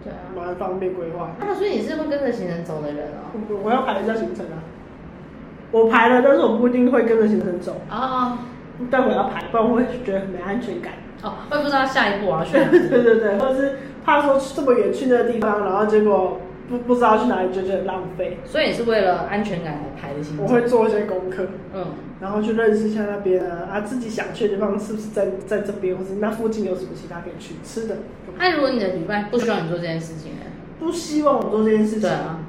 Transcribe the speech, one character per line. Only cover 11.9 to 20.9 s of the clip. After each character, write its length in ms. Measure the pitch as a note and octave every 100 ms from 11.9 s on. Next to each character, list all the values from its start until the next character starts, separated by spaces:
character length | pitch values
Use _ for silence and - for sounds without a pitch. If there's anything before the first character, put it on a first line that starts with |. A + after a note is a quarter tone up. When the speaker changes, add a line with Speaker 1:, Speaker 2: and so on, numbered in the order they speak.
| - A3
Speaker 1:
一 100 | G3
步 80 | G#3
我 100 | D#3+
要 80 | E3
去 100 | C#4
哪 40 | C4+
里。 120 | F4
Speaker 2:
<laughs> 80 | -
对， 120 | B3
对， 180 | A#3+ A3
对， 160 | G#3 G#3
或 80 | C4
者 80 | C4
是 180 | C#4 - - - -
怕 160 | D4
说 180 | D4 C4+ - -
这 60 |
么 100 | C#4
远 200 | A#3 G3+
去 140 | - B3+
那 100 | A#3+
个 60 |
地 160 | A3+ A3+
方， 260 | G#3+ G#3 F#3+
然 100 | F#3+
后 80 | G#3+
结 140 | G#3+
果 380 | G#3 F#3+ F#3 - - - -
不， 80 | B3
不 160 | A#3+
知 80 | B3
道 160 | A#3 A3
去 80 | B3
哪 160 | F#3
里， 100 | F#3
就 120 | F#3
觉 60 | F#3+
得 80 | F#3+
很 80 | F#3
浪 160 | F#3 F3 -
费。 220 | F3 - -
Speaker 1:
所 160 | D4
以 60 | C4+
你 60 |
是 100 | A3
为 180 | A#3 A3
了 240 | F#3+ F3 D#3+
安 120 | G3+
全 200 | G#3+ F3
感 100 | E3
来 80 | D3 C#3+ -
排 140 | D#3
的 80 | C#3+
行 160 | D3+ D3+
程？ 80 | G#3
Speaker 2:
我 20 |
会 140 | A#3+ A#3+
做 200 | B3
一 40 | G#3+